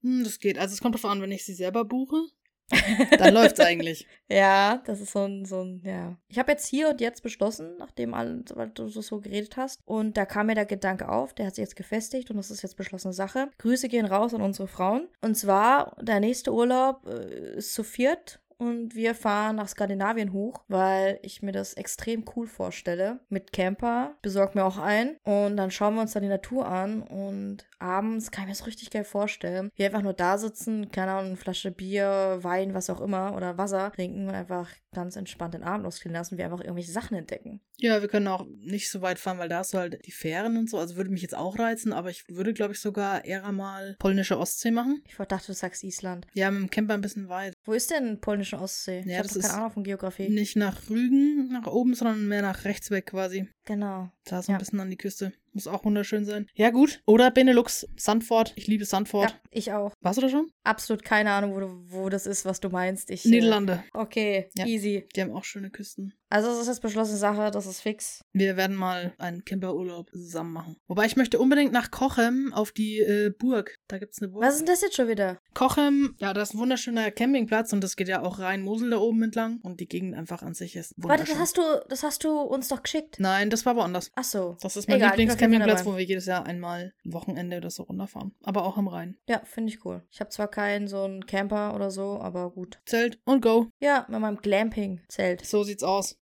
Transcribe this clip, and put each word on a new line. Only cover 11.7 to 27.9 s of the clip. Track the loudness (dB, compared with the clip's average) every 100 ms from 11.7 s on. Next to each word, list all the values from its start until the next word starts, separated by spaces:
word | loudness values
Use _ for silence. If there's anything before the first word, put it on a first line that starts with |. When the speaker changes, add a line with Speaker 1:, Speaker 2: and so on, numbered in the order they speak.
| -8
Speaker 2:
gefestigt | -6 -6 -4 -8 -6
und | -8
das | -8
ist | -10
jetzt | -12 -10
beschlossene | -10 -8 -8
Sache. | -4 -4 -2 -4 _
Grüße | 2 2 2
gehen | 0 2
raus | 2 2
an | 0
unsere | -2 -2 -8
Frauen. | -2 0 0 -2 _
Und | -2 0
zwar, | 4 6 8 6 4 -6
der | 0 2
nächste | 4 2 0
Urlaub, | 2 4 4 4 0 -6
äh, | -8 -8 -10 -10 -8
ist | -6
zu | -6
viert. | -6 2 2 2 -4 -20 _ _
Und | -4 -4 -6
wir | 0 0 0
fahren | 0 2 0 -2
nach | -6
Skandinavien | -2 -2 0 0 0 -2
hoch, | -2 -4 -8 _
weil | 2 4 4 2 0
ich | -8 -10
mir | -6
das | -6 -6
extrem | -8 -10 -8 -4 -4 -6 -8
cool | -8
vorstelle. | -6 -8 -6 -6 -2 -2 -4 _
Mit | -6 -6
Camper, | -2 -2 0 -2 0 -2 -6
besorg | -4 2 2
mir | 4
auch | 0 0
einen. | 0 2 0 -4
Und | 0 2 2 0
dann | -2
schauen | 0 0 2
wir |
uns | -2
dann | -2
die | -2
Natur | -2 -2 -4 -2
an. | -2 -2 -6
Und | -8 -10 -8 -8 -8 -10 -16 _
abends | -2